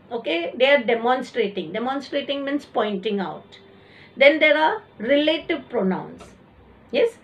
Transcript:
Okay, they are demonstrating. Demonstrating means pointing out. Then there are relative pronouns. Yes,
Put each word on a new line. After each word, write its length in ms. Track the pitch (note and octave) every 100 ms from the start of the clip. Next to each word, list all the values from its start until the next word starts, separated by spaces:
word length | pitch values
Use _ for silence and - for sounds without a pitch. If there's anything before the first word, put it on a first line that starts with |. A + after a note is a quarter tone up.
| -
Okay, 400 | A#3+ D4 E4+ E4+ -
they 100 | C4
are 180 | C#4+
demonstrating. 880 | A3 A#3 A#3 B3+ - B3 G3+ G3 D#3
Demonstrating 720 | G#3 B3 C#4 C#4 C#4+ B3+ C#4
means 200 | C#4 C#4+
pointing 540 | - B3 G#3+ G3 G#3+ G3+
out. 400 | E3+ D3+ - - - - - - - -
Then 220 | C#4 D#4
there 180 | D4+ D4
are 260 | D#4 G#4+ - -
relative 720 | A3 C#4+ D4+ D#4+ - E4 -
pronouns. 540 | A#3 F#3+ F#3 D#3 - - - _ _ - - -
Yes, 240 | B3 A4+ -